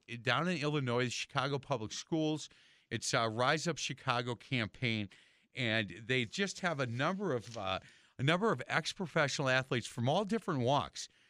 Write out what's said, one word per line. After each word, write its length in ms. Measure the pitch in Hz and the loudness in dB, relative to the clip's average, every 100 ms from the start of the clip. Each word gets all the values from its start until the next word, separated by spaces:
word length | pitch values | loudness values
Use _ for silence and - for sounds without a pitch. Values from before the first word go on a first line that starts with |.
| - 120 | -12 -6
down 260 | 113 123 170 | 0 2 2
in 100 | 175 | 0
Illinois, 460 | 147 151 131 120 | 0 0 0 2
the 60 | 127 | 0
Chicago 480 | - - 139 131 139 | -2 -4 -2 0 -2
Public 340 | - 131 107 | -2 -4 -4
Schools. 560 | - - 165 156 151 - - - _ _ | -8 -2 0 0 0 -6 -16 -20 _ _
It's 240 | 113 - | -6 0
a 140 | 135 113 | 2 2
Rise 400 | 110 123 160 165 | 2 2 2 0
Up 100 | 151 | -4
Chicago 560 | - 135 - 120 123 | -6 -6 -2 0 0
campaign, 760 | - - 131 107 - 123 110 101 - - _ _ | -6 -2 -2 -2 -2 -2 -2 -4 -10 -20 _ _
and 380 | - 120 110 104 87 110 | -4 0 2 0 -6 -2
they 180 | 131 | 0
just 360 | 117 - 196 - | 0 -2 -4 -2
have 200 | 180 151 | -2 -2
a 60 | 127 | -2
number 480 | 117 147 190 202 | 0 -2 0 -2
of, 220 | 127 104 113 | -2 -4 -6
uh, 220 | 95 92 - - _ _ | -2 -4 -4 -20 _ _
a 40 | |
number 280 | 131 175 226 | 2 4 4
of 100 | 143 - | 0 0
ex-professional 840 | 139 160 - 180 - 143 - 139 | -2 -2 -6 -2 2 2 2 4
athletes 380 | 131 131 127 - | 2 4 -2 -2
from 220 | - 120 | 0 2
all 160 | 165 | 2
different 360 | 208 226 - 151 | 2 -2 -2 0
walks 480 | 120 139 80 - - _ _ | 4 2 0 -8 -14 _ _